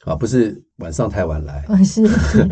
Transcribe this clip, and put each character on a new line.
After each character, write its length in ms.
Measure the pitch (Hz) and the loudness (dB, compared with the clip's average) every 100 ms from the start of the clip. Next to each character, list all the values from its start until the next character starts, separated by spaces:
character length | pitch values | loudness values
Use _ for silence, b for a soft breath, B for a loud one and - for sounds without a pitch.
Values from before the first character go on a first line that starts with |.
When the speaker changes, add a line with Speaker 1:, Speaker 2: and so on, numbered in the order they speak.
| - | -8
Speaker 1:
啊， 100 | 78 | -6
不 100 | 117 | -2
是 340 | 127 110 - _ _ | 0 0 -4 _ _
晚 140 | 85 | -12
上 160 | 78 110 | -4 -4
太 160 | 101 | -2
晚 200 | 82 76 | -4 -4
来。 200 | 76 - - | -8 -10 -2
Speaker 2:
哦， 80 | 196 | 2
是， 200 | 190 220 214 | 4 4 2
是。 400 | 220 - 214 190 | 2 2 2 2